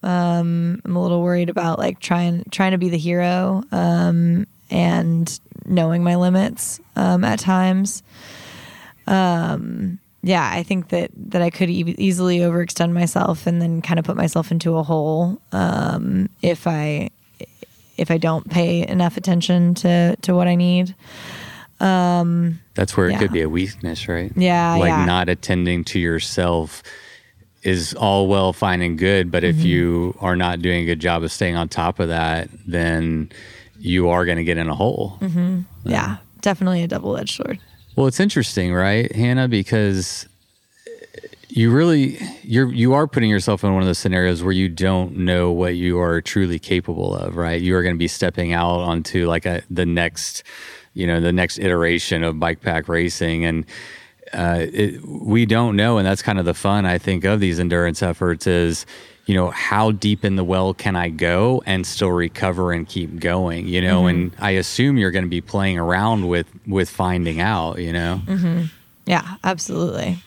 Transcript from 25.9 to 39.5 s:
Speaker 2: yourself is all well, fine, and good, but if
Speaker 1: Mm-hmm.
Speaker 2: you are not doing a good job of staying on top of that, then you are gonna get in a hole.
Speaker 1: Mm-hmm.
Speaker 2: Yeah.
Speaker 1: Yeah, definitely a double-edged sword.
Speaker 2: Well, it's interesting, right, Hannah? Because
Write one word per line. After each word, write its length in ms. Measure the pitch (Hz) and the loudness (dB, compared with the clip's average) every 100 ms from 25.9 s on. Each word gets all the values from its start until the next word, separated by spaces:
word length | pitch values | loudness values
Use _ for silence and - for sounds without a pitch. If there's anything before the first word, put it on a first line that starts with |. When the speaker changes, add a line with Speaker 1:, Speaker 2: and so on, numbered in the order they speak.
| - | -2
Speaker 2:
yourself 840 | 85 82 - - 87 85 80 - - - - - _ _ _ _ | 0 0 -4 -2 0 0 -2 -10 -20 -20 -20 -20 _ _ _ _
is 300 | 98 92 80 | -2 -2 -2
all 340 | - 107 98 98 | -2 2 4 4
well, 240 | 98 92 | 2 2
fine, 280 | 87 101 90 | 0 0 0
and 160 | 87 80 | -2 0
good, 340 | 92 98 87 | 2 2 2
but 120 | 87 | 0
if 120 | 87 80 | 2 2
Speaker 1:
Mm-hmm. 80 | 85 | 4
Speaker 2:
you 500 | 87 87 85 87 - | 2 2 0 -2 -4
are 160 | 95 90 | -2 0
not 260 | 90 87 | 0 -2
doing 220 | 87 87 | -2 -2
a 20 | 85 | -2
good 140 | 82 | -2
job 240 | 87 85 | 0 -2
of 80 | 82 | -2
staying 240 | - 92 85 | -4 -2 -2
on 140 | 82 | -4
top 300 | - 85 - | -2 -4 -2
of 100 | 85 | -2
that, 400 | 82 82 82 82 - - | -2 -2 -2 -6 -14 -6
then 640 | 85 85 82 82 80 78 - - - - - | -2 0 0 -2 -2 -6 -12 -20 -20 -20 -12
you 300 | 107 90 87 | -2 0 2
are 160 | 87 90 | 2 2
gonna 180 | 85 | 0
get 140 | 82 82 | 0 -2
in 120 | 82 | -2
a 60 | 76 | 0
hole. 420 | 107 - 104 - | -2 0 -6 -6
Speaker 1:
Mm-hmm. 400 | 196 170 180 185 180 - 240 | -4 -2 0 -2 -6 -10 -4
Speaker 2:
Yeah. 60 | |
Speaker 1:
Yeah, 260 | 233 190 202 - - | -2 -2 -6 -12 -4
definitely 420 | - 190 185 180 | -2 0 0 0
a 40 | 170 | -2
double-edged 480 | - - - 208 - | -4 -4 -4 -6 -8
sword. 240 | - 185 - - - - | -8 -8 -12 -20 -8 0
Speaker 2:
Well, 120 | 135 | 0
it's 120 | - | 2
interesting, 540 | 196 - 110 - 90 | 2 2 0 0 0
right, 360 | 90 95 104 120 107 | 2 2 2 0 2
Hannah? 320 | 120 127 | 2 2
Because 800 | 127 | 2